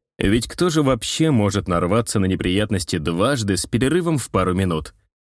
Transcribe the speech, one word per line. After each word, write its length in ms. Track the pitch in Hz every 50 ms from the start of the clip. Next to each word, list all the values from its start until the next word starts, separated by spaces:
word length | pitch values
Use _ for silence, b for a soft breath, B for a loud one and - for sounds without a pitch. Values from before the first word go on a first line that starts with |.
| _ _ _ -
Ведь 280 | - 98 104 123 120 -
кто 220 | - - 175 180
же 140 | 156 160 147
вообще 480 | 131 131 120 - - - - 156 160
может 380 | 143 113 104 101 92 101 - -
нарваться 500 | 90 85 87 87 98 117 113 - - 110
на 60 | 95
неприятности 720 | 92 92 78 - 92 90 98 107 101 107 113 92 - - 87
дважды 580 | 76 85 85 85 101 127 147 127 110 98 95
с 100 | 87 -
перерывом 520 | - - 117 123 135 151 180 175 170 160 135
в 120 | - -
пару 240 | - 101 92 92 90
минут? 400 | 92 98 92 82 78 76 - - _ _ _ _ _ _ _ _